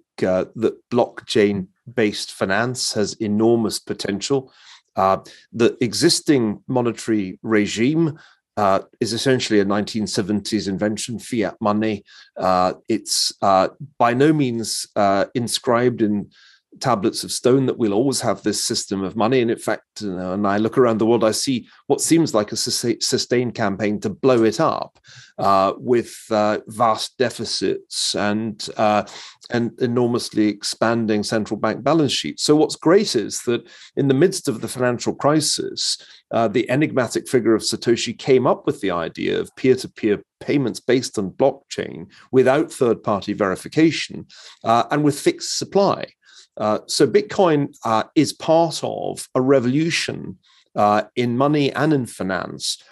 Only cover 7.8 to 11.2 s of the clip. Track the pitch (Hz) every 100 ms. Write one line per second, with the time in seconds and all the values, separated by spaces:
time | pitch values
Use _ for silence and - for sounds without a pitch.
7.8 | 120 156 165 151 - _ _ - 101 95
8.8 | - - 110 113 135 127 - 104 98 101
9.8 | 101 110 98 - 95 104 101 107 92 92
10.8 | 104 104 - 110